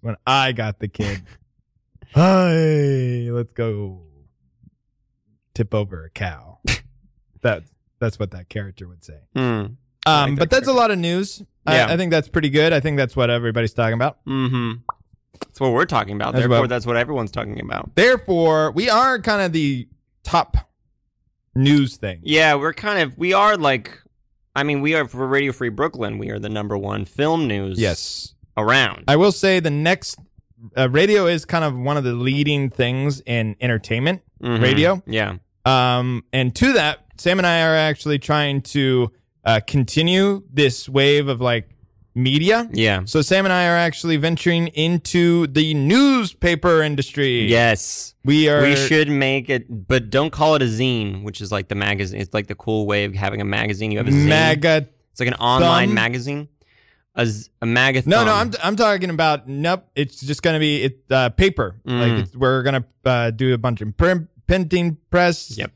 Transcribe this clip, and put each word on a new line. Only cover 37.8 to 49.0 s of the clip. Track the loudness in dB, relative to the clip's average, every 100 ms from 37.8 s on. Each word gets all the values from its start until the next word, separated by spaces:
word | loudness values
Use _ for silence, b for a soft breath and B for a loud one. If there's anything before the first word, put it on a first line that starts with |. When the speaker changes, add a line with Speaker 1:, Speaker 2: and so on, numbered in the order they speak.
| 0 -2 -2 -4
Speaker 1:
trying | 0 0 0 -2
to, | -4 0 2 2 0 _ _ _ 0
uh, | 0 0
continue | -2 0 0 2 2 2 -2 -6
this | 0 0 0 -4
wave | 2 4 4 2
of, | -2
like, | 0 -2 -4 _ _ _ _ -2
media. | 0 2 2 2 0
Speaker 2:
Yeah. | 0 2 0 0
Speaker 1:
So | -2
Sam | 2 2 2
and |
I | 2 2
are | 2
actually | 0 -2 -2 0
venturing | 0 0 0 0 -2
into | -2 -2 -2 0 2 4 4 2
the | 0 0 0
newspaper | 2 4 4 2 -2 -2 -2 0 2 2
industry. | 2 -2 -6 -2 0 0 2
Speaker 2:
Yes. | 4 4 2 -4 -8 -12 _ 2
Speaker 1:
We | 4 4
are | 4
Speaker 2:
We | 4 2
should | 2 2